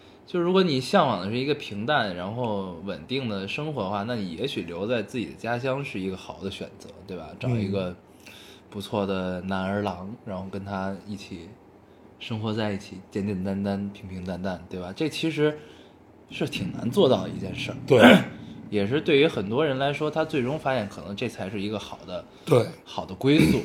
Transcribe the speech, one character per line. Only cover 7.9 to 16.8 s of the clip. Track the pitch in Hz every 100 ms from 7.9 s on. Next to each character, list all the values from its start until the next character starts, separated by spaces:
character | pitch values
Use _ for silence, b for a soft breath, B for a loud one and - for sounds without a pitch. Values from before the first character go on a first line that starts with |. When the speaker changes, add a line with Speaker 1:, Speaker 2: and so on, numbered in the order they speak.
| 90 - B B B B B -
Speaker 1:
不 | 104
错 | 98 107 98
的 | 95 92 90
男 | 92 95
儿 | 95 101
郎， | 101 87 95 120
然 | - 92
后 | 95
跟 | 98
他 | 98 98 95 98 104
一 | 98
起 | - 90 85 117 - - b b - -
生 | - 113
活 | 110
在 | 107 107
一 | 98
起， | - 92 -
简 | 104 98
简 | 95
单 | 95 98
单， | 98 98 101
平 | 101 95
平 | 92
淡 | 90 87
淡， | 95 87 87
对 | 92
吧？ | 90 98
这 | 156
其 | - 165
实 | 147 151 151 B B B B - - -
是 | - 151
挺 | - 92
难 | -